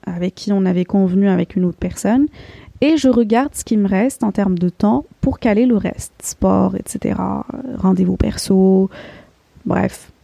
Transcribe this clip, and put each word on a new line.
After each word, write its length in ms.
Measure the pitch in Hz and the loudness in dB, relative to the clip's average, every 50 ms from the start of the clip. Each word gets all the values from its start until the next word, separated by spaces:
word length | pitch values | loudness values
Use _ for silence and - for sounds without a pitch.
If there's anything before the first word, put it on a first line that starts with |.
| - | -10
avec 300 | - 180 175 180 185 - | -10 -8 -6 -6 -6 -6
qui 180 | - - - | -6 -4 -2
on 140 | 202 196 190 | 0 0 2
avait 180 | 185 180 180 180 | 2 0 0 0
convenu 440 | - - 196 190 185 180 190 202 202 | 0 2 2 2 2 2 2 2 2
avec 260 | 190 175 175 - - | 2 0 -2 -2 -2
une 100 | 190 180 | -2 -2
autre 140 | 180 165 _ | -2 -2 _
personne. 480 | - 180 - - - 202 220 262 285 302 - - - - - - - - - - | -8 -8 -8 -4 -2 0 2 2 2 0 -2 -10 -20 -20 -20 -20 -20 -20 -4 0
Et 160 | - 294 320 | 2 2 2
je 120 | 302 262 262 | 4 4 4
regarde 460 | 247 226 233 208 226 233 269 294 - | 4 4 2 2 2 0 0 0 -6
ce 80 | - | -12
qui 140 | - - 220 | -4 -2 0
me 120 | 214 202 190 | 0 2 2
reste 360 | 196 190 214 269 - - - | 2 2 0 0 -2 -2 -4
en 80 | 208 | -2
termes 260 | 185 - 202 196 185 170 | 0 0 0 0 0 0
de 100 | 175 180 | 0 -2
temps 360 | - _ - 208 233 269 302 - - _ | 0 _ 0 2 2 0 -2 -6 -10 _
pour 180 | - 269 262 - | -2 -2 -2 0
caler 280 | - 240 208 202 247 | 0 0 2 4 4
le 100 | 254 240 | 2 2
reste. 360 | 202 - - - - - - _ _ | 0 0 -4 -8 -8 -14 -16 _ _
Sport, 540 | - - - _ - 190 190 190 190 190 190 | -14 -14 -8 _ 0 2 2 2 2 0 -2
et 80 | - - | -4 -10
cetera, 640 | - - - - 208 202 190 190 190 196 - - - - - 262 254 254 | -10 -12 -6 -4 -4 -4 -2 -4 -6 -6 -8 -8 -10 -12 -12 -12 -12 -8
rendez-vous 400 | - 190 190 185 180 185 180 185 | -2 0 0 2 2 0 0 0
perso, 760 | - - 214 - - - - 196 190 190 190 190 190 190 190 - - - - - - - _ _ _ _ _ _ - _ | -2 -2 -4 -4 -6 -2 0 2 4 6 6 4 4 2 0 -4 -12 -20 -20 -20 -20 -20 _ _ _ _ _ _ -12 _
bref. 460 | 247 - - - - - - - - _ _ | -4 -2 0 -2 -2 -4 -8 -20 -20 _ _